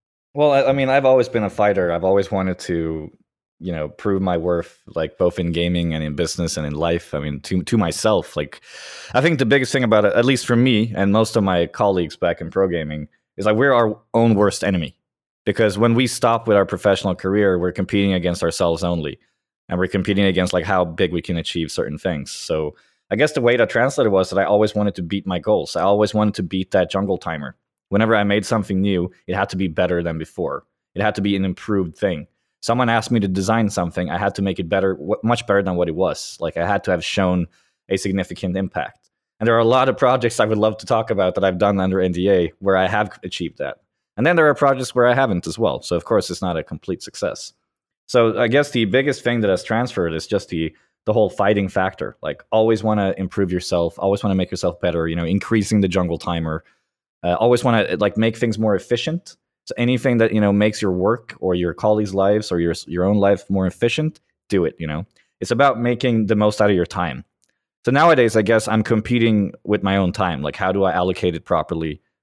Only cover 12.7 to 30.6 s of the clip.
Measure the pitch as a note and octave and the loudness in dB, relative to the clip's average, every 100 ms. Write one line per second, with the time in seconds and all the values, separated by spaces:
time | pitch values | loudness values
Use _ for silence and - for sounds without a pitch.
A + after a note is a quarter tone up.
12.7 | E2+ D2+ D2+ D2+ _ _ - G#2 G#2+ C#3 | -2 -6 -8 -12 _ _ -4 0 2 4
13.7 | A#2+ A2+ G#2+ _ A2+ A#2 G#2 G2+ - F#2+ | 4 2 -2 _ 2 4 4 2 2 -2
14.7 | F#2 D2+ - _ _ _ _ - G2+ G#2+ | -2 -4 -10 _ _ _ _ -4 0 0
15.7 | G2 A#2 A#2 B2+ - A#2+ A#2 A#2 G2+ F#2+ | 2 2 2 0 0 0 2 2 2 2
16.7 | F#2 G2+ F#2+ G2+ F2+ F#2+ G#2 G2 F2+ F2+ | 0 2 2 0 -4 -2 2 2 2 -2
17.7 | F#2+ F#2+ G2+ G2 F#2 F2 F2 E2+ - F2 | -4 -2 0 2 0 -2 -2 -2 0 0
18.7 | E2 F2 E2+ D2+ - _ _ _ _ - | 0 -2 -2 -4 -10 _ _ _ _ -8
19.7 | F2+ F#2 G2 F2+ G2 G2 F#2 F2+ F2+ E2+ | -4 -2 0 0 0 2 2 0 0 0
20.7 | F#2+ F2 E2 F2+ F2+ - E2+ - E2+ D#2 | 0 0 -2 -2 -2 -4 -6 -6 -6 -6
21.7 | - A#1 D#2 F#2 D2+ C#2 - - D#2 D2+ | -6 -6 -6 -4 -6 -8 -10 -6 -4 -4
22.7 | - _ _ - G#2 D3+ C#3+ A#2+ B2 A2+ | -8 _ _ -6 0 0 2 2 2 2
23.7 | A2+ C3 - A2+ F#2+ F#2 F#2+ F2 G#2 G#2+ | 2 0 2 2 2 2 0 2 2 2
24.7 | G#2 G#2 F#2+ E2+ G2 F#2+ F2+ G#2+ G2+ C#2+ | 0 -2 -2 -6 -6 -4 -4 0 0 0
25.7 | E2 F#2+ G#2 G#2 G#2+ G#2+ - F2 F#2+ F#2 | -2 2 2 2 2 0 -2 -4 -4 -2
26.7 | G2 F2 G2 G2 F2+ F2+ D#2 C#2 - _ | 0 0 -2 -2 -4 -6 -10 -10 -16 _
27.7 | _ - G2+ A2 A2 G2+ G#2 G2 A2+ F#2+ | _ -4 0 2 2 2 0 0 -2 -2
28.7 | F#2+ G2+ F2+ F2+ - - F#2 G2+ F#2 F#2+ | -2 0 0 -2 -6 -6 -4 -4 -4 -4
29.7 | E2 F2+ F2 E2+ D#2+ D#2+ - D#2 C#2 | -2 -2 -2 -4 -6 -8 -8 -6 -8